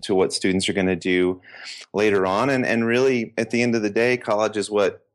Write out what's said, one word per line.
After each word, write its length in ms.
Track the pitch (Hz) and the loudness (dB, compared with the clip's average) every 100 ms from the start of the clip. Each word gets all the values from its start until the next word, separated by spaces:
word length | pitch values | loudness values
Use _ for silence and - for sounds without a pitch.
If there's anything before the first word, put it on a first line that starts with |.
to 120 | - | -2
what 180 | 95 95 | 0 0
students 360 | - 98 92 98 | 0 0 0 -2
are 40 | |
gonna 220 | 95 92 | -2 -2
do 460 | 87 92 90 90 90 - - - - - | -2 0 0 0 -2 -10 -20 -18 -18 -8
later 320 | 101 107 98 | 0 2 2
on. 240 | 92 101 135 | 2 0 0
And, 160 | 131 | 0
and 220 | - 117 117 | 0 0 0
really, 480 | 120 131 123 110 - | 2 2 0 -2 -4
at 140 | 113 | -2
the 120 | 120 | 0
end 120 | 120 | 0
of 80 | 113 | 0
the 80 | 104 | 0
day, 260 | 107 123 123 | 2 2 0
college 400 | 120 107 107 104 | 0 0 0 -2
is 140 | 98 | -2
what 340 | 104 92 - _ | 0 0 -2 _